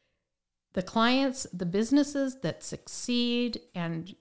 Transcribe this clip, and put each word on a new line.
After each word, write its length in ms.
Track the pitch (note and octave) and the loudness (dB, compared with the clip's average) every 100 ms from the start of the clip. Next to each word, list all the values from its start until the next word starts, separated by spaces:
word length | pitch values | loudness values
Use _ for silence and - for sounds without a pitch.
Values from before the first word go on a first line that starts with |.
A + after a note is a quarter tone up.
| _ _ _ _ _ _ _ | _ _ _ _ _ _ _
the 80 | - | -6
clients, 640 | F#3 A3+ A3+ C4 C4+ C4 - | -2 2 4 4 2 -2 -6
the 140 | F3+ F3+ | -4 -2
businesses 720 | G3 A3+ C#4+ C#4+ C#4+ C4+ C4 | 0 4 4 4 0 -2 -2
that 220 | E3 - | -6 -4
succeed 960 | - - - - - A#3+ A#3+ A#3+ A#3+ - - | -8 -10 -8 -6 0 2 2 0 0 -4 -10
and 400 | F3+ E3+ E3 F3 - | -6 -4 -4 -8 -10